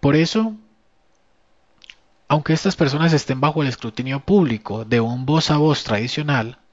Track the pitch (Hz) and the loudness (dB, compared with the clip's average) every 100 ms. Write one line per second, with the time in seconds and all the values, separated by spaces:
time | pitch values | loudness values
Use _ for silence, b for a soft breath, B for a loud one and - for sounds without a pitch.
0 | 143 147 170 220 220 214 _ _ _ _ | 4 2 2 0 -4 -6 _ _ _ _
1 | _ _ _ _ _ _ _ _ - - | _ _ _ _ _ _ _ _ -20 -20
2 | _ _ _ 151 - 160 196 - 147 143 | _ _ _ -2 2 0 0 0 0 2
3 | 165 156 - 131 143 156 143 123 113 107 | 2 2 0 -2 0 0 -2 -4 -8 -8
4 | 131 135 - 202 160 110 - 101 110 120 | -6 -6 2 2 4 -2 -6 -8 -2 0
5 | 113 123 131 156 - 151 156 143 - 104 | 0 -4 0 0 2 2 2 2 -2 -4
6 | 123 - 147 135 110 - _ | -2 -4 -2 -2 -2 -10 _